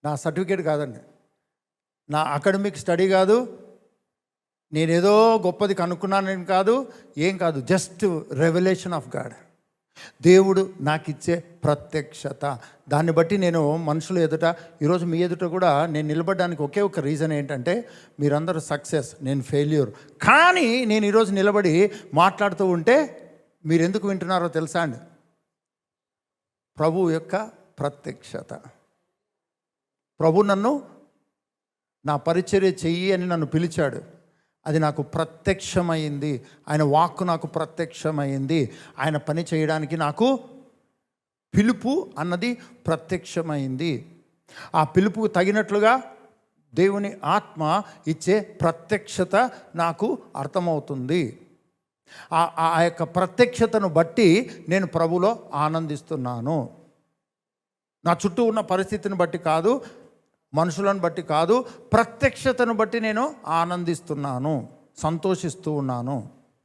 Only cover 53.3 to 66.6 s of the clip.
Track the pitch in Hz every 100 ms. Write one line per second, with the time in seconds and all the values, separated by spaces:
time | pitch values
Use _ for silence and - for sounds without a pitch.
53.3 | - 247 247 226 220 196 156 165 - 196
54.3 | 185 247 - - 190 175 165 165 175 196
55.3 | 233 - 143 151 165 156 147 - 147 123
56.3 | 120 123 160 117 - _ _ _ _ _
57.3 | _ _ _ _ _ _ _ 160 170 202
58.3 | 175 233 220 214 185 190 208 202 190 170
59.3 | 170 165 160 185 269 - - - _ _
60.3 | _ _ 147 175 156 196 196 170 180 156
61.3 | 151 165 240 254 - - 220 226 - 269
62.3 | - 262 247 233 214 220 233 220 214 285
63.3 | 302 147 165 170 180 170 165 - 143 143
64.3 | 123 143 147 110 - _ - 156 165 190
65.3 | 180 170 - 160 151 135 123 123 135 -
66.3 | _ _ _